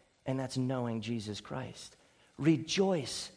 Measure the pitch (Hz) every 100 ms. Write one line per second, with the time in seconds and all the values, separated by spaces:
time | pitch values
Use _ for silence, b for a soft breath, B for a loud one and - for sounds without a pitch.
0 | _ _ - 131 127 131 127 131 120 113
1 | 110 117 104 98 - 131 120 - - -
2 | _ _ _ - 147 147 160 - 196 175
3 | 120 - -